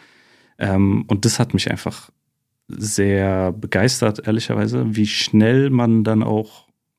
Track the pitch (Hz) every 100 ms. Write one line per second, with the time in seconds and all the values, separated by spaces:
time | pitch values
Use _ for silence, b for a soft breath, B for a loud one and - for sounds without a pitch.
0 | b b b b b - 101 95 98 107
1 | - 104 113 - 120 98 - - - -
2 | - _ _ _ _ _ - - 107 104
3 | 98 98 98 95 92 107 104 92 120 -
4 | 110 104 - 110 - 113 104 123 117 107
5 | 104 - - 107 110 131 139 127 120 113
6 | 107 110 110 107 107 - _ _ _